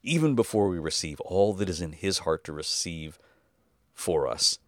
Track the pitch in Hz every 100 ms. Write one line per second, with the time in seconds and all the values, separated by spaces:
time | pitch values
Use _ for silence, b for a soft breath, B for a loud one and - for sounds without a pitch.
0 | 117 165 156 127 110 107 101 87 78 -
1 | 82 71 - 90 101 98 101 80 85 80
2 | 95 92 - 80 - 76 - - 87 82
3 | 78 - b b b b b b _ -
4 | - 80 67 - - -